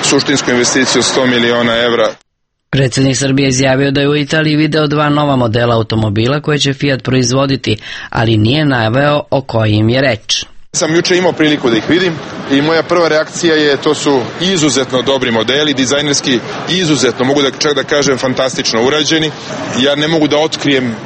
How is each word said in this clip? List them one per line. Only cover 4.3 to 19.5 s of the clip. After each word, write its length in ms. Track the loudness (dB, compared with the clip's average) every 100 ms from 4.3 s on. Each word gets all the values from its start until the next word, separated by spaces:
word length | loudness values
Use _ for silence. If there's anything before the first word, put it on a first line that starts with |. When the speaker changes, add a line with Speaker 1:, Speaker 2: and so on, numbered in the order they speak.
| 0 0 2
Speaker 2:
video 320 | 2 2 0
dva 220 | 0 0
nova 260 | 2 2 2
modela 400 | 2 2 2 0
automobila 680 | 0 0 0 0 0 0
koje 180 | -2 0
će 140 | 0
Fiat 300 | -2 -2 -2
proizvoditi, 720 | 0 0 2 0 0 -2 -2 -4 -6 -14 -8
ali 280 | -2 2 2
nije 280 | 2 2 2
naveo 580 | 2 0 2 2 0 0
o 120 | -4
kojim 480 | -2 -2 2 2 2
je 120 | 2
reč. 440 | 0 -2 -4 -6 -6 -16 -10
Speaker 1:
Sam 220 | -4 0 0
juče 220 | 2 2
imao 140 | 2
priliku 380 | 2 0 2 0
da 80 | 0
ih 60 | 0
vidim 240 | 0 0 -4 -10 -12 -2
i 100 | 0
moja 220 | 2 0
prva 240 | 2 2 2
reakcija 480 | 2 -2 -2 0 2
je, 220 | 2 2
to 180 | 0 0
su 260 | 2 0 0 -4
izuzetno 600 | -2 0 0 0 0 -2
dobri 300 | 0 0 0
modeli, 420 | 0 0 0 0
dizajnerski 680 | 0 0 0 0 -2 0 -2 -2 -10 -4
izuzetno, 560 | -2 0 2 0 0 0
mogu 160 | 2
da, 100 | 0
čak 240 | 0 -2 -2
da 80 |
kažem, 340 | 0 0 0 0
fantastično 680 | -2 -2 -2 -2 -2 0
urađeni. 480 | 0 0 0 0 -2 -6 -10